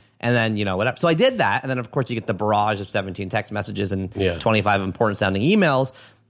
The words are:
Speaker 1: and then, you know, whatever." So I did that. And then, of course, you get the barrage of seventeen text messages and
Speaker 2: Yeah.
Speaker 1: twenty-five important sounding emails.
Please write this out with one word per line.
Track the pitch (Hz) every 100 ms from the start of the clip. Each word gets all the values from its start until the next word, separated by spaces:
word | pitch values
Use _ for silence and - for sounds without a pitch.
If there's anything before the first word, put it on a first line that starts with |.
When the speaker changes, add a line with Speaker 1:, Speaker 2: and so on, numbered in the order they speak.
| - -
Speaker 1:
and | 117
then, | 123 113 107
you |
know, | 101 92
whatever." | 113 123
So | 170
I |
did | 160 254 247
that. | 110 104
And | 135
then, | 127
of | 117
course, | 143 127
you | 117
get | 104
the |
barrage | 95 107 104 104 101
of | 98
seventeen | 104 95 90 95
text | 110 104
messages | 104 104 101 98
and | 95 95 -
Speaker 2:
Yeah. | 95 82
Speaker 1:
twenty-five | 117 110 101 101
important | 95 90 110 101
sounding | 101 95
emails. | 131 214 170 135 131 - - _